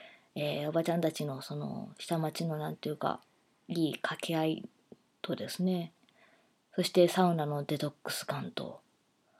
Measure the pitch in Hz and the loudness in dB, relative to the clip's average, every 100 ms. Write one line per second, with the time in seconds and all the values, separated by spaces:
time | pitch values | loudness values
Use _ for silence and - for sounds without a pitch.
0 | - - _ - 147 147 147 160 165 170 | -20 -20 _ -6 -4 -2 0 2 2 2
1 | 165 156 147 135 - 147 147 123 - - | 2 0 -4 -6 -8 -6 -6 -6 -10 -12
2 | - 165 156 156 165 151 151 156 151 151 | -2 0 0 -2 -4 -2 -4 -6 -6 -2
3 | - - - _ _ _ - 170 160 - | -2 -4 -8 _ _ _ -6 0 0 0
4 | - 165 - 165 160 160 - - _ - | -4 -4 -2 0 2 0 -6 -16 _ -20
5 | _ _ - - 143 - 180 180 165 - | _ _ -6 -6 -4 0 0 0 -2 -10
6 | _ _ - _ _ _ _ - 180 - | _ _ -20 _ _ _ _ -2 4 8
7 | 175 180 180 165 147 147 143 151 147 - | 8 8 4 4 0 -2 -2 -2 -2 -4
8 | - - - 139 123 - - - - _ | -8 -6 -4 -4 -4 -6 -8 -10 -18 _
9 | _ _ _ _ | _ _ _ _